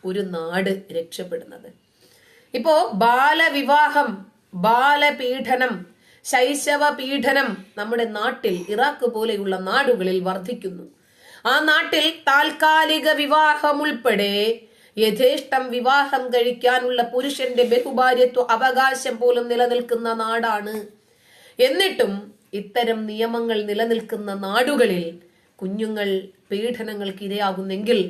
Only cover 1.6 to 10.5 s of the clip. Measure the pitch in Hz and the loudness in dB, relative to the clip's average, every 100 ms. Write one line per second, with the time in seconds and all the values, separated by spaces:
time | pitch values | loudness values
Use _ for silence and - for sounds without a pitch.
1.6 | - _ _ _ _ _ _ _ _ 254 | -20 _ _ _ _ _ _ _ _ -4
2.6 | 233 311 349 196 233 247 277 311 330 277 | 2 2 2 2 4 4 4 4 2 0
3.6 | 247 285 302 294 269 190 - _ _ 185 | 2 4 4 2 0 -4 -14 _ _ -2
4.6 | 196 240 269 294 294 285 247 254 240 254 | 2 4 4 4 2 0 -4 -4 -2 0
5.6 | 254 190 180 _ _ _ - 254 254 285 | 0 -4 -10 _ _ _ -2 2 2 0
6.6 | 294 294 294 285 262 277 247 277 254 185 | -2 2 2 0 -4 -2 0 0 0 -4
7.6 | - - 208 233 226 214 226 - 214 180 | -12 -12 -6 -2 -4 -2 -4 -4 -4 -4
8.6 | 180 214 269 285 240 226 226 208 196 185 | -4 0 0 0 -4 -2 -4 -4 -4 -4
9.6 | 185 240 269 226 185 185 185 185 180 | -2 0 2 0 0 -2 -2 -6 -8